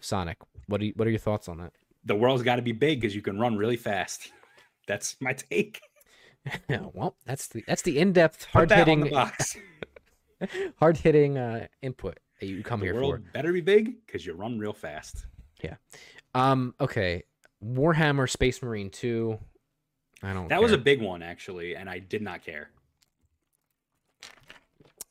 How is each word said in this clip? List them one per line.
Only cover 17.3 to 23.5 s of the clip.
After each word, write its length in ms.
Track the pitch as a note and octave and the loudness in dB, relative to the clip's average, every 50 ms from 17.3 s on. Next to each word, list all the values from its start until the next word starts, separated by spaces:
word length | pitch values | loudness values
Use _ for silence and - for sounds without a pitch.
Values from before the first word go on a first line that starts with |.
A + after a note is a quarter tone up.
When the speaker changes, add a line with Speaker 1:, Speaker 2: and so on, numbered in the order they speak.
| _ _ _ _ _ _ G2+ | _ _ _ _ _ _ -8
Speaker 1:
Warhammer 640 | A2 B2+ C3 C#3 E3+ D#3+ D3+ D#3+ D3 C#3+ C#3 C3 B2 | -6 -2 0 2 2 4 4 4 2 2 2 0 0
Space 320 | - - C3+ B2+ A#2+ - | 0 0 0 0 0 -2
Marine 300 | - A#2+ A2+ G#2 G2+ F#2+ | -6 -6 -6 -6 -8 -10
two. 480 | - - - A#2+ A#2 A2+ A2+ A2+ A2 G#2 - - _ _ _ _ _ _ _ _ _ _ _ _ _ _ | -10 -6 -4 -2 -2 0 -2 -2 -4 -6 -10 -16 _ _ _ _ _ _ _ _ _ _ _ _ _ _
I 120 | - G2 F#2+ | -8 -6 -6
don't 160 | F#2 F2+ D#2+ | -4 -2 0
Speaker 2:
That 120 | D3+ F3+ | 2 4
was 120 | A3 A#3+ G#3 | 4 4 4
Speaker 1:
care. 80 | C#3+ | 4
Speaker 2:
a 20 | A2 | 4
big 180 | C#3 C#3+ C3 | 4 4 4
one, 220 | A2 G2 F2+ E2+ E2+ | 2 -4 -6 -6 -10
actually, 540 | E2+ F2 - - - F#2 F2 E2+ F2 E2 | -12 -12 -12 -12 -12 -10 -10 -8 -8 -8
and 120 | D#2+ F#2+ F#2+ | -10 -10 -10
I 120 | F#2 F#2 | -12 -12
did 220 | F#2+ F#2 - G#2+ G#2+ | -10 -8 -8 -8 -6
not 200 | F#2+ F2 E2 - | -8 -10 -12 -12
care. 280 | - D#2+ D2+ D2 - _ _ _ _ _ _ _ _ _ _ _ _ _ _ _ _ | -12 -12 -12 -14 -16 _ _ _ _ _ _ _ _ _ _ _ _ _ _ _ _